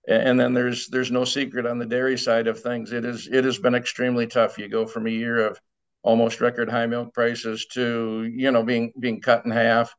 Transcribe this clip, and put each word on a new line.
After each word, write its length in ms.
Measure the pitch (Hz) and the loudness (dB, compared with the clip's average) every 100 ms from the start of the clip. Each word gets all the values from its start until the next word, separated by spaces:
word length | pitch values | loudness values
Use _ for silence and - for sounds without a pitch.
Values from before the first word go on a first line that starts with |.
| - | 2
A-, 20 | |
and 260 | 110 127 127 | 2 4 4
then 160 | 123 | 4
there's, 360 | 127 123 120 - | 2 0 -4 -4
there's 220 | 127 117 | -2 0
no 120 | 123 | 0
secret 420 | 123 139 135 123 120 | 0 -2 -2 -4 -4
on 140 | 120 | -4
the 60 | 117 | -2
dairy 320 | 123 131 123 | 0 0 0
side 300 | 123 113 113 | 2 2 2
of 120 | 110 | -2
things. 320 | 120 120 107 | -4 -6 -6
It 140 | 120 120 | -6 -6
is, 240 | 117 - | -8 0
it 140 | 131 131 | 2 2
has 120 | 123 | 2
been 180 | 127 123 | 2 2
extremely 520 | 123 - 123 120 117 | -2 -2 0 0 0
tough. 320 | 123 107 - | 2 2 0
You 80 | 104 | -4
go 180 | 110 110 | -4 -2
from 220 | 117 113 | -4 -4
a 40 | |
year 360 | 113 117 117 110 | -4 -2 0 0
of 100 | 95 _ _ _ _ | -2 _ _ _ _
almost 380 | - 113 117 - | 2 4 4 2
record 300 | 120 120 113 | 0 0 -2
high 160 | 117 117 | 0 -2
milk 280 | 120 117 | -4 -6
prices 520 | - 117 117 113 110 - | 0 0 0 -6 -8 -8
to, 500 | 123 120 117 113 110 | -2 -2 0 -2 -4
you 280 | 113 117 135 | -6 0 2
know, 120 | 120 | 2
being, 300 | 113 120 117 - | 2 0 -2 -4
being 200 | 123 110 | -4 -2
cut 260 | - 117 120 | 2 2 2
in 60 | |
half. 420 | 113 117 113 117 | 0 2 2 0